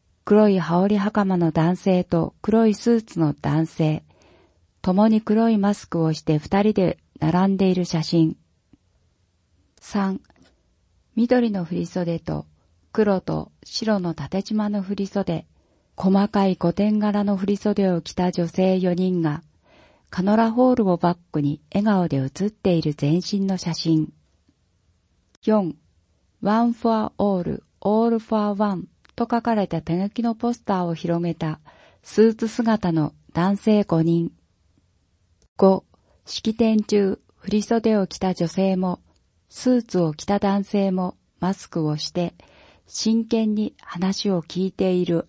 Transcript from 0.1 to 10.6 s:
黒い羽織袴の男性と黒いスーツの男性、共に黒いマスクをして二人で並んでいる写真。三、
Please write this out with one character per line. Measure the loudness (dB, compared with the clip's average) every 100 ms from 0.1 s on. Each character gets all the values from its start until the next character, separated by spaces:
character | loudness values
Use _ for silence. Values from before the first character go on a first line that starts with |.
| _
黒 | 2 4 6
い | 2
羽 | 0 2
織 | 2 2
袴 | 0 0 0 2
の | 2
男 | 2 2 0
性 | 2 2
と | 2 0 -2 -6
黒 | 0 2 4
い |
ス | 2 2
ー | 0
ツ | 0 -2
の | -2
男 | -2 -2 0 -2
性、 | 0 -2 -2 -8 _ _ _ _ _ _ _
共 | -2 2 4
に | 2
黒 | 2 2 2
い | 2
マ | 0
ス | -2 -4
ク | -2
を | -2
し | -2
て | -2 -2
二 | 0 0
人 | 2
で | 2 0 -2 _ -6
並 | 0 2 2
ん | 2
で | 2
い |
る | 0
写 | -2 -4
真。 | 0 2 2 0 _ _ _ _ _ _ _ _ _ _ _ _ _ _
三、 | -8 -4 -4 -4 _ _ _ _